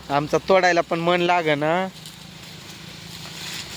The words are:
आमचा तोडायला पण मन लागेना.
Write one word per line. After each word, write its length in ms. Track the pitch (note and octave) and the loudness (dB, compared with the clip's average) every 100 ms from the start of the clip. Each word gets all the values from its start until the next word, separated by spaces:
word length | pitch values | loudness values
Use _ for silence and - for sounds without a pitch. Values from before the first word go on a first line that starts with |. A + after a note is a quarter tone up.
| - | 0
आमचा 240 | C#3+ D3 D#3+ - | 0 2 0 4
तोडायला 320 | F#3+ F3+ E3+ | 6 6 4
पण 180 | E3 E3+ | 2 0
मन 220 | E3+ F3+ | 2 4
लागेना. 680 | F3 F3+ D#3 C#3+ D3+ F3 F#3+ - - - - - - - - - - - - - - - - - - | 4 4 2 2 2 2 0 -8 -16 -16 -18 -16 -16 -16 -16 -16 -16 -16 -14 -14 -14 -12 -10 -10 -10